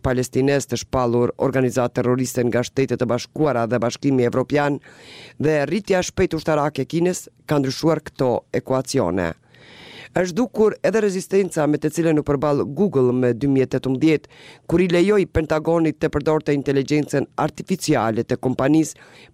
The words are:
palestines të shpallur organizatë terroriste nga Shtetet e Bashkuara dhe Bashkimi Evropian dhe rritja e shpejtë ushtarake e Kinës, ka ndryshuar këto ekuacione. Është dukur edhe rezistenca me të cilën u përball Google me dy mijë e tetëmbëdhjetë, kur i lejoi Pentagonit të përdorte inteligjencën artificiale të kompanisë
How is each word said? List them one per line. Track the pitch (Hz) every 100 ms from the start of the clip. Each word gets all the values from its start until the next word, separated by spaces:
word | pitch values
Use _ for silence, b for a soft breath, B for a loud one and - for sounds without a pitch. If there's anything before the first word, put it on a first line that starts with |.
| 135
palestines | 123 123 131 139 139 -
të | 120
shpallur | - 131 120 120 120 -
organizatë | 135 131 127 131 123 -
terroriste | 120 127 123 127 120
nga | 113
Shtetet | 120 - 135 120
e | 120
Bashkuara | 120 - - 151 120 117
dhe | 120
Bashkimi | 117 - 143 131 120
Evropian | 127 123 143 143 139 B B B B B B
dhe | 147 151 139
rritja | 202 - 185
e | 175
shpejtë | - 180 160
ushtarake | 165 151 147 135 131
e |
Kinës, | 165 180 175 - _ -
ka | 151
ndryshuar | 135 - 160 156 -
këto | - 131 110 - 120
ekuacione. | - 131 131 135 90 92 85 - B B B B B B B 170
Është | 180
dukur | 170 247 220 214 - 151
edhe | 220
rezistenca | 208 185 - 196 185 165 147
me | 147
të | 156
cilën | 170 165 151
u | 143
përball | 139 151 143 101
Google | 143 202 135 123
me | 123 123 113
dy | 139
mijë | 135 127
e | 131
tetëmbëdhjetë, | 131 131 160 151 - B B B -
kur | 170
i | 180
lejoi | 175 190 208 165
Pentagonit | 165 156 156 151 170 160 147
të | 156
përdorte | 147 147 156 - 147
inteligjencën | 135 139 131 151 - 139 - -
artificiale | 139 - - 185 - 135 113 110 -
të | 123
kompanisë | 131 123 135 156 151 - B B B